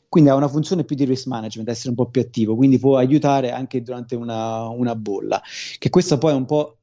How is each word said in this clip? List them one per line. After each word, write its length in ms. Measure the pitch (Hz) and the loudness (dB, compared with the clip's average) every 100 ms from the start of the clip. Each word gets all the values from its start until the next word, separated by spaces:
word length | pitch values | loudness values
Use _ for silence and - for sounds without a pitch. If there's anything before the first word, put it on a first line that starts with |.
| _ | _
quindi 220 | 180 143 | 4 6
ha 40 | |
una 140 | 135 143 | 4 2
funzione 340 | 147 147 180 | -2 -2 -2
più 140 | - 135 | -2 -2
di 80 | |
risk 220 | 131 131 131 | -2 -2 -4
management, 420 | 120 110 113 113 | -8 -8 -8 -8
essere 220 | 113 131 | -6 -6
un 40 | |
po' 120 | 120 120 | -2 0
più 160 | 127 | 0
attivo, 340 | 117 - 107 113 | -2 -2 -2 4
quindi 240 | 135 127 | 4 6
può 160 | 131 135 | 4 4
aiutare 560 | 131 147 143 139 123 | 4 4 4 2 0
anche 300 | 123 131 127 | -6 -6 -8
durante 340 | 120 123 120 120 | -8 -12 -8 -8
una, 500 | 117 113 113 113 113 | -6 -6 -4 -6 -8
una 300 | 120 120 113 | -4 -2 -2
bolla, 440 | 107 98 104 98 - - - - | -4 -6 -2 -4 -4 -14 -14 -4
che 120 | - | 2
questa 280 | 180 - 147 | 2 2 2
poi 140 | 160 | 2
è 20 | |
un 120 | 135 127 | 0 0
po', 320 | 151 151 _ | -2 -2 _